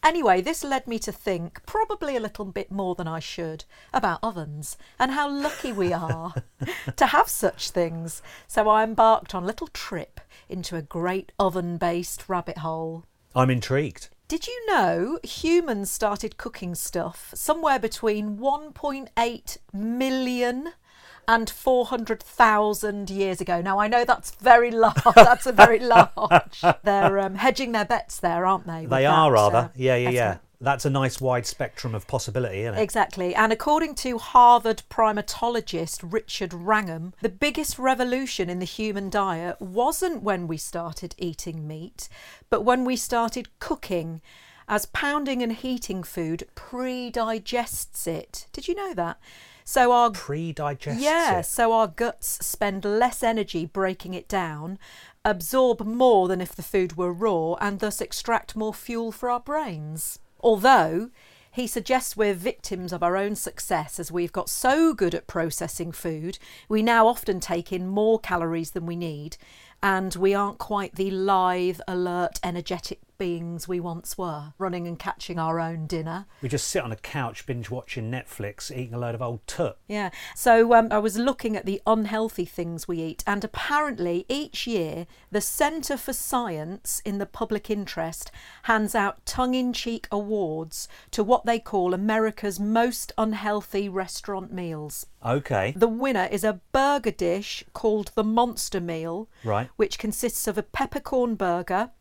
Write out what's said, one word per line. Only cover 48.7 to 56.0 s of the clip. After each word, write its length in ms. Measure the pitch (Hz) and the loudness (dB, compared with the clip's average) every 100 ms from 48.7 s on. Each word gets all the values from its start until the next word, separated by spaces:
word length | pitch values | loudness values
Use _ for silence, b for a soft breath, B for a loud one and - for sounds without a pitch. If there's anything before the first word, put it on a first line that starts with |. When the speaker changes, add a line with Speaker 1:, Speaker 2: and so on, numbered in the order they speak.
| 359 | -6
Speaker 1:
know 180 | 392 | -4
that? 260 | 320 170 - B B B B | -4 -4 -6 B B B B
So 280 | - 277 247 | -2 4 6
our 180 | 247 233 | 6 4
Speaker 2:
Pre-digests 880 | 190 - 147 165 156 147 139 - 226 | 0 -8 -6 -6 -4 -6 -6 -6 -2
Speaker 1:
Yeah, 360 | 285 320 320 185 | 2 2 2 0
Speaker 2:
it? 60 | 165 | 0
Speaker 1:
so 260 | - 226 | 2 4
our 140 | 226 220 | 4 2
guts 500 | 160 233 - - - - | 0 -4 -4 -8 -6 -6
spend 400 | - 208 196 202 | -2 -2 -2 -2
less 360 | 208 247 240 | 2 2 2
energy 420 | 240 226 202 175 160 | 0 0 -2 -4 -4
breaking 480 | - 190 185 175 | -2 -2 -2 -8
it 140 | 180 - | -10 -4
down, 520 | 196 170 151 156 196 B B B B | -4 -4 -6 -10 -12 B B B B
absorb 580 | 220 202 165 262 254 233 214 | -2 -2 0 4 4 4 -2
more 420 | 233 | 4